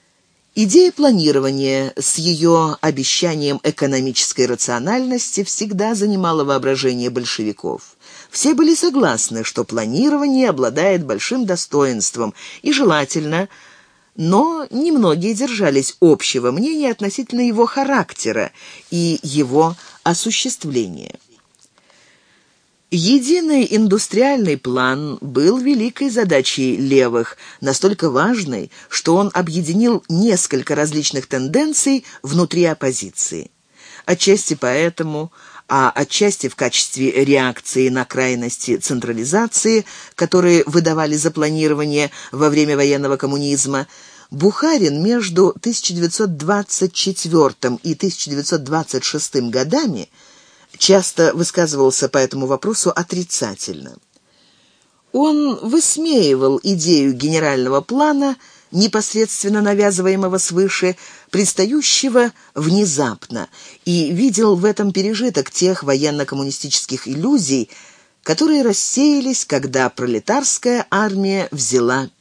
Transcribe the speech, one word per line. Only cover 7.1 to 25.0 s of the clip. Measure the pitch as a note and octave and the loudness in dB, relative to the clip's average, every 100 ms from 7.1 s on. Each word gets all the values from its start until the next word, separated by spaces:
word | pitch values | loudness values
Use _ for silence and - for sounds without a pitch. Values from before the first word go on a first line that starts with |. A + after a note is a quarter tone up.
| B2 A#2+ - G#2+ G2+ F2 A#1 - _ - - - | -4 -6 -4 -6 -6 -8 -8 -12 _ -20 -20 -14
Все | - C#4 | -2 0
были | C4+ D#4 D#4+ | 4 4 4
согласны, | F4 C4+ F#3 A2+ - A2+ | 2 2 2 0 -4 -4
что | A2 - | -6 -4
планирование | A2+ A2+ A2 C#3 C#4+ D4 C#4+ C4 B3 | -4 -4 -2 0 2 2 2 2 2
обладает | C#3+ A#2+ C#3 F#3 F3+ C#3 | 2 0 2 2 0 -2
большим | G#2 - C4 G#3+ | -6 -4 -4 -2
достоинством | F3 - C#3+ C#3 A#2 - A#2 A2 - - - | -4 -2 0 0 0 -4 -4 -6 -6 -18 -8
и | - | -2
желательно – | C#4 A#3+ D3+ C#3 E3 D3+ E3 G3 - - - _ _ _ - | 2 2 2 0 -4 -2 -4 -4 -10 -20 -20 _ _ _ -4
но | D#3+ F#3+ D#4+ E4 C#4+ | 2 2 2 -2 -6
немногие | A#3+ E4 D4 F#3+ D#3 F#3+ | -2 0 4 4 2 0
держались | G#3+ C4+ A3+ F3 C3+ C3+ - | -2 -4 0 2 2 0 2
общего | E3+ C#3+ - C3 B2 | 4 4 2 0 0
мнения | C#3+ C4 D#4 C#4 | 0 -2 0 -2
относительно | A3+ G3 - B3 A#3+ A#3+ | -2 -4 -6 -6 -2 0
его | A3 A#3 | 2 2
характера | C4+ C#4 C4+ - - - G#2+ G2 - - - - | 2 0 0 -2 -4 -4 -2 -4 -6 -20 -20 -8
и | E3+ E3+ D#3+ | -2 0 -2
его | D3+ C#3+ C3 C#3 E3 E3+ - - | -2 -2 2 2 2 0 -14 -4
осуществления. | - E3+ A3+ - C4 - D#3+ B2+ G2+ D2+ G1+ - _ _ _ _ _ _ _ _ _ _ _ _ _ _ _ _ _ | -2 0 -2 -4 -4 -6 -4 -4 -4 -8 -16 -18 _ _ _ _ _ _ _ _ _ _ _ _ _ _ _ _ _
Единый | F3 E3+ C4+ B3 F4+ D#4+ C#4+ A#3 | -2 4 2 4 0 2 2 2
индустриальный | G#3+ G#3+ G#3 - G3 C4+ C#4 F#3+ C3+ | 2 4 2 0 2 2 2 0 0
план | C3 B2 B2+ C3+ | -2 0 0 0